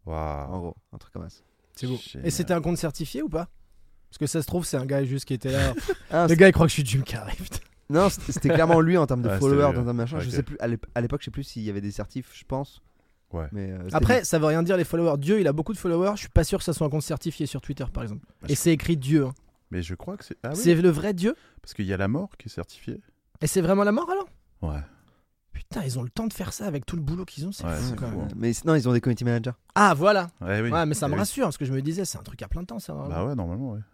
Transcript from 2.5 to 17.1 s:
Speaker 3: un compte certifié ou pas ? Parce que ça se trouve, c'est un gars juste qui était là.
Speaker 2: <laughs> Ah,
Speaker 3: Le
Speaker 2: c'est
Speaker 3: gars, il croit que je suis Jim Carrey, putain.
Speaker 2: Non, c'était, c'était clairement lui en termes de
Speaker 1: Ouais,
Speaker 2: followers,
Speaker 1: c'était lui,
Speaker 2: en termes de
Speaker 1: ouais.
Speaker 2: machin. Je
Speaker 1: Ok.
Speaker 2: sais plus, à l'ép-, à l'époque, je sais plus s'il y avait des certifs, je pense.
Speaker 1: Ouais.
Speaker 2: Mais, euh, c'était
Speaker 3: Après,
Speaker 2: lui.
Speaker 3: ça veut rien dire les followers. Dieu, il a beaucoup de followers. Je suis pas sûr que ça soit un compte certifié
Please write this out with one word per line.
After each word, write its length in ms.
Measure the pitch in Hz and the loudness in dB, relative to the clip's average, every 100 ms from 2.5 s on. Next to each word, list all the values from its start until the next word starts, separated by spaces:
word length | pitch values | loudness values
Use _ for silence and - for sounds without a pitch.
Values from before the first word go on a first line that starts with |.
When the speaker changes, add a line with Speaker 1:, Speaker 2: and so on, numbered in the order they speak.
Speaker 3:
un 60 | 170 | 0
compte 180 | 160 170 | 0 -2
certifié 440 | 160 - 156 254 | -4 -6 -8 -6
ou 60 | 302 | -4
pas ? 200 | 160 175 - _ - - _ _ | -6 -6 -14 _ -20 -20 _ _
Parce 100 | - | -6
que 80 | 147 | -2
ça 140 | 165 | -2
se 60 | - | -2
trouve, 180 | 180 | -4
c'est 120 | 165 143 | -2 -4
un 100 | 131 | 0
gars 180 | 139 | 0
juste 220 | 135 135 - | 0 -4 -4
qui 80 | |
était 160 | 131 131 | -4 -2
là. 220 | 135 135 131 - | 0 0 0 -4
Speaker 2:
<laughs> 180 | - - | -6 0
Ah, 120 | 165 | 2
Speaker 3:
Le 60 | 170 | 4
Speaker 2:
c'est 60 | 165 | 10
Speaker 3:
gars, 120 | 190 | 10
il 40 | |
croit 140 | - 165 | 10 4
que 40 | |
je 40 | |
suis 120 | - 131 | 2 0
Jim 160 | 131 | 0
Carrey, 300 | 131 110 101 - | -2 -8 -6 -8
putain. 220 | 185 - - _ - | -6 -10 -12 _ 0
Speaker 2:
Non, 180 | 151 196 | 4 4
c'était, 240 | - - | 2 -6
c'était 160 | - 143 | 0 4
clairement 320 | 160 165 165 | 4 6 6
lui 160 | 165 175 | 6 4
en 100 | 143 | 4
termes 160 | 127 | 2
de 60 | 117 | 0
Speaker 1:
Ouais, 100 | 98 | 2
Speaker 2:
followers, 180 | 135 143 | 4 6
Speaker 1:
c'était 60 | |
lui, 80 | 143 | 4
Speaker 2:
en 20 | |
termes 100 | 127 | 2
de 60 | 120 | -2
Speaker 1:
ouais. 60 | 120 | -2
Speaker 2:
machin. 220 | 117 - | -4 -4
Je 60 | 123 | -2
Speaker 1:
Ok. 40 | |
Speaker 2:
sais 80 | - | -4
plus, 140 | 131 147 | -4 -4
à 60 | 117 | -4
l'ép-, 180 | 113 - | -4 -4
à 60 | 123 | -4
l'époque, 200 | 120 131 | -2 -4
je 60 | - | -6
sais 40 | |
plus 140 | 131 | -10
s'il 180 | 143 123 | -10 -8
y 80 | 107 | -6
avait 100 | 101 | -4
des 100 | 101 | -6
certifs, 400 | 98 101 131 120 | -8 -8 -10 -12
je 100 | - | -20
pense. 380 | - 131 139 - _ _ _ _ _ | -8 -6 -6 -14 _ _ _ _ _
Speaker 1:
Ouais. 140 | 85 76 | -8 -6
Speaker 2:
Mais, 180 | 101 95 | -8 -8
euh, 60 | 92 | -8
c'était 100 | 90 156 | -2 2
Speaker 3:
Après, 220 | - 247 | 4 4
Speaker 2:
lui. 40 | - | 4
Speaker 3:
ça 120 | 165 | 2
veut 80 | 151 | 2
rien 160 | 160 | 2
dire 140 | 175 185 | 2 0
les 80 | |
followers. 340 | 165 170 170 143 | 0 0 2 0
Dieu, 220 | 139 214 | 2 4
il 60 | 160 | 4
a 40 | |
beaucoup 200 | 147 160 | 0 -4
de 60 | 202 | -4
followers. 340 | 185 170 190 | -2 2 0
Je 60 | 208 | -2
suis 80 | - | 2
pas 160 | 180 | 2
sûr 140 | 160 196 | 2 -2
que 60 | |
ça 80 | - | -2
soit 140 | 151 151 | -2 0
un 40 | |
compte 120 | 151 | -2
certifié 440 | - | -4